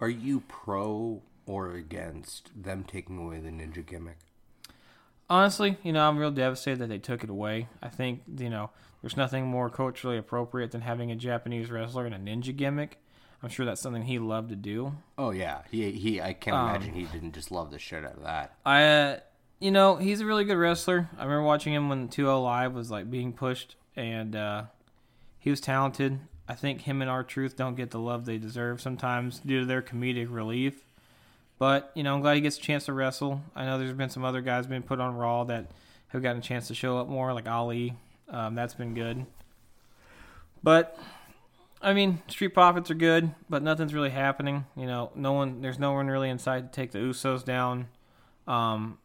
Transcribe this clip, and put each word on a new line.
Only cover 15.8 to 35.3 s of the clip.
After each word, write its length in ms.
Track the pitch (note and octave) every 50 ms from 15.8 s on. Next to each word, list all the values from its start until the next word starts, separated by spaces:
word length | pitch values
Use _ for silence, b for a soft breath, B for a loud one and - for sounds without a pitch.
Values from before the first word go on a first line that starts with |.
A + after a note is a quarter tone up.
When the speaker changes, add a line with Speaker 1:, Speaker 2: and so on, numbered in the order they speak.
| G#2+ G2+ -
Speaker 1:
he, 280 | - F#2 A2 G#2+ F#2 E2+
I 100 | F#2 F#2+
can't 240 | - - - G#2
Speaker 2:
Um, 120 | C#3 B2 A#2
Speaker 1:
imagine 240 | G#2 F2 G2 D#2+ D#2
he 100 | F2+ F#2
didn't 280 | E2 D#2+ E2+ D#2+ E2 D2+
just 160 | D2+ D2 -
love 200 | F#2 F2 E2 D2
the 80 | D2 D2
shit 260 | - - - D#2+ D2+
out 120 | C2+ C2
of 60 | C2 D2+
that. 340 | D#2 D#2+ D#2 C#2+ C#2+ - _ -
Speaker 2:
I, 200 | C#3 C#3 C#3+ D3+
uh, 340 | D3+ D3+ D3+ D3 C#3+ C#3 - - - _ _ _ _ _ -
you 100 | G3 G3
know, 260 | G3 G3 G3 G3 F#3
he's 240 | - F#3 G3 G#3 G#3
a 60 | A3
really 180 | G#3+ G#3+ G#3+ G#3
good 120 | G3+ G3+
wrestler. 520 | F3 E3+ E3+ E3+ E3 - - F#3 F3 F3 E3 -
I 80 | - -
remember 180 | C3+ D3 D3 D3+
watching 300 | D3+ D3+ D3 - D#3 D3+
him 160 | D3 D3 C#3+
when 200 | C#3 C3+ B2+ A#2
two 200 | - - C#3+ C#3
oh 140 | C3+ C3+ B2+
Live 320 | B2 A#2+ B2 B2+ B2+ B2+
was, 160 | B2 A#2 A#2+
like, 200 | A2 G#2 F#2+ A2+
being 220 | B2 B2+ B2 B2 A#2
pushed, 440 | - C3+ B2+ B2 B2 - - - - _ _ -
and, 380 | - B2 A2+ A2+ A2+ A2 A2 G#2+
uh, 280 | G#2+ G#2+ G#2 G#2 G#2 A2 A2 - _ _ _ b b b b b b b b b b
he 120 | - C#3+
was 100 | C#3+ C#3+
talented. 600 | - - C3+ C3+ C#3 C#3 C#3 - C#3 C3+ C3+ C3+ C#3 - - - - -
I 60 | B2
think 280 | - - C#3+ C3+ - -
him 200 | - C#3 C#3 C3
and 80 | C3
R-Truth 460 | B2+ C3 B2+ B2+ - C3+ C3+ C3 -
don't 200 | - C3 C3 B2
get 140 | B2 B2+ A2+
the 80 | - A2+
love 260 | A2+ A#2+ A#2+ A#2+ A#2
they 140 | B2 A2+ A2
deserve 420 | A2 G#2+ G#2+ A#2+ A#2+ A#2+ A#2+ A#2+
sometimes 600 | - C3 B2+ B2 - B2+ B2 B2 B2 B2 A#2 A#2
due 200 | - C#3 C3+ C3
to 60 | B2+
their 160 | B2+ C3 B2+ B2+
comedic 500 | - B2 A#2+ B2 B2+ B2 A#2+ A#2 A#2 A#2+
relief. 520 | A#2 A2 A2 A#2 B2 C3 C3+ C3+ C3+ - _ b b b b b b b b b b b b b b
But, 320 | C3 C3+ C#3 C#3 C#3 - -
you 80 | D#3+ D3
know, 120 | C#3 C#3
I'm 60 | C#3+
glad 160 | C#3 D3 D3
he 40 | D3
gets 160 | D3 D3 C#3+
a 40 | -
chance 260 | - - D3+ C#3+ -
to 60 | - C3+
wrestle. 500 | C3+ C3+ C3 C3 - C#3+ C#3+ C#3 C#3 D3 - -
I 100 | C3 C3
know 140 | C3 C3 C3
there's 140 | C3 C3 C3
been 180 | C3+ C3+ C3
some 140 | - C3 B2+
other 160 | B2+ B2+ B2+
guys 260 | B2 C3 B2 B2 B2+
being 160 | C3 C3 B2+ B2
put 180 | - C3+ B2+
on 160 | B2+ B2 A#2+
Raw 280 | A#2+ A#2+ A#2